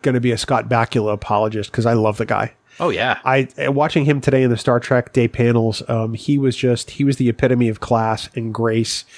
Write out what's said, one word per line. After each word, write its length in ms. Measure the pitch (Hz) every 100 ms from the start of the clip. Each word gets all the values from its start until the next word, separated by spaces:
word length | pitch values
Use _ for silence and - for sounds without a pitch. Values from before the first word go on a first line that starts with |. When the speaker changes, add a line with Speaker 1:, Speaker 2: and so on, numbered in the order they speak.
Speaker 1:
gonna 180 | 143 127
be 120 | 123
a 60 | 113
Scott 300 | - 127 113
Bakula 440 | 120 117 123 107
apologist 600 | 104 - 104 110 107 101
'cause 140 | - 117
I 60 |
love 220 | 117 107 104
the 80 | 110
guy. 280 | 101 107 - _ -
Speaker 2:
Oh, 120 | 170
yeah. 300 | 87 123 -
Speaker 1:
I, 240 | 131 135 131 - 135
watching 360 | 139 151 160
him 160 | 147 143
today 220 | 131 131
in 80 | 127
the 60 | 113
Star 200 | - 120
Trek 340 | - 127 -
Day 140 | - 117
panels, 540 | - 120 120 113 107 -
um, 240 | 113 110
he 240 | 113 - 143
was 180 | 135
just, 360 | 117 127 117 -
he 140 | -
was 120 | 139 131
the 140 | 123
epitome 400 | 113 127 123 120
of 100 | 107
class 480 | - 117 110 110 -
and 180 | - 113
grace. 540 | 110 113 113 113 - -